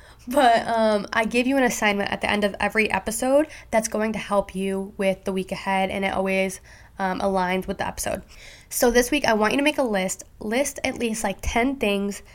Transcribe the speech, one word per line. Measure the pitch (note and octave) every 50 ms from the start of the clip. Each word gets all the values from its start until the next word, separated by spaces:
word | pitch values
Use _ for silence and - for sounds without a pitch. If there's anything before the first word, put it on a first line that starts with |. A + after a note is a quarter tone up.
| - - - - -
But, | B3 B3 D4 C4+ A#3+ A3+ A3+ -
um, | - A#3 A3+ A3 A3 G#3+ G3+ - - -
I | A3+ A3+
give | G#3 A#3+ A#3+ B3
you | B3+ C#4
an | C#4 B3+
assignment | A#3 A#3 - A3+ G#3 G3+ G3+ G3 -
at | - -
the | - -
end | G3+ G#3 G#3
of | G3+ F#3+ -
every | G#3 G3+ - A3 G#3+ G3
episode | - F#3+ - A3 A3 - B3+ B3+ C4+ D4 D#4 - - - - -
that's | - A3+ A3
going | - - G#3+ G#3+ A3 G#3+
to | G3
help | - - G3+ G3+ G3 - -
you | F#3+ F#3+ G3 F#3+ F#3+ G3 G3 -
with | - G3 F#3+ F#3+ F#3+ -
the | G3+
week | F#3+ F#3+ F#3 -
ahead, | F#3+ - - G3 G3 F#3+ F#3+ F#3
and | - G3 G3
it | F#3+ -
always, | G3 F#3+ F#3+ F#3+ F#3+ F#3+ F#3+ F#3+ - - - - - - - - -
um, | F#3+ F#3 F#3 -
aligns | - G3+ F#3+ F#3 F3+ F3+ F#3 F#3+ F#3
with | F#3+ F#3+
the | - -
episode. | - - - - - - F#3+ - - - - - - - - - -
So | - - C4+ A#3+
this | A#3 B3 B3+ -
week, | D4+ C#4+ -
I | - A3+
want | G#3 G#3+ G#3+ A3+
you |
to | C4+ C#4+
make | D4+ G4
a | - C4+
list. | A#3 G#3 F#3+ F#3 F#3+ - - - - - -
List | - G#3 A3 B3+ C#4+ C#4 - - -
at | C4 - -
least, | A#3+ A#3 A3 A3+ -
like, | G3+ F#3+ -
ten | - - - A#3 A#3+ C#4 C4+
things | C#4 A3 G#3 G3+ G3 G3+ G3+ G3 - - -